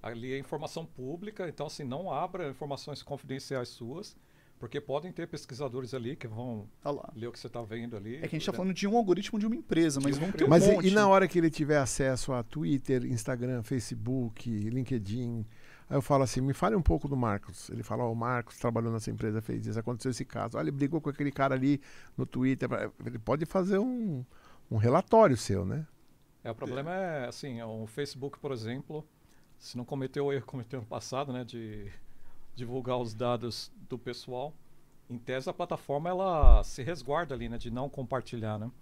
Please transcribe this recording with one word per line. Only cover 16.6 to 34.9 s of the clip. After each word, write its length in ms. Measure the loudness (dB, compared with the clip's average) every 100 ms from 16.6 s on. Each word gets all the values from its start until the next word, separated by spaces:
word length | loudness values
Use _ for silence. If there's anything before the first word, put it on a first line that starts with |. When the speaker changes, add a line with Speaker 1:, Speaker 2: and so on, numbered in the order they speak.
| 2 2
Speaker 3:
um 60 |
pouco 260 | 4 2 0
do 100 | 0
Marcos." 520 | 0 0 -4 -16 -10
Ele 120 | -10
fala, 200 | -6 -2
"Ó, 80 | -2
o 40 | -2
Marcos 420 | -2 -2 -4 -4
trabalhou 340 | -2 0 -2
nessa 180 | -4 -4
empresa, 280 | -4 -2 -2
fez 240 | -4 -6 -4
isso, 120 | -6
aconteceu 300 | -4 -4 -4
esse 140 | -4 -6
caso. 320 | -6 -4 -2
Olha, 60 | -4
ele 60 | 0
brigou 220 | 0 0
com 80 | -4
aquele 200 | -4 -4
cara 220 | 0 0 2
ali 240 | 2 2 -2 -18 -16 -6
no 80 | -4
Twitter." 440 | 0 2 2 0 -2 -4 -8 -10
Ele 120 | -8
pode 260 | -2 -2 0
fazer 320 | 0 2 2
um, 440 | 0 0 -2 -4 -6 -16 -20 -20 -4
um 80 | 2
relatório 580 | 4 4 6 8 8 6
seu, 260 | 2 0 0
né? 200 | -4 -6 -14 -20 _ _ _
Speaker 1:
É, 60 | -10
o 60 | -8
problema 360 | -6 -6 -4
é, 360 | -4 -4 -4 -6
assim, 340 | -8 -10 -8
o 240 | -8 -8 -8
Facebook, 540 | -6 -6 -6 -10 -8
por 120 | -8
exemplo, 540 | -6 -4 -6 -8 -10 -12 _ -20 -20 -20 -20
se 180 | -12 -10
não 80 | -6
cometeu 400 | -4 -4 -2 0
o 80 |
erro 80 | 0
que 60 | -4
cometeu 320 | -10 -8 -10
no 80 | -8
passado, 440 | -8 -6 -4 -4
né, 120 | -6
de 480 | -8 -10 -10 -10 -12 -12 -12 -10 -10 -10 -10 -8
divulgar 420 | -6 -6 -2 -2
os 160 | -2
dados 580 | -2 0 0 -2 -6 -10 -14 -10
do 100 | -8
pessoal, 560 | -8 -10 -8 -8 -8 -10 -18 -20 -20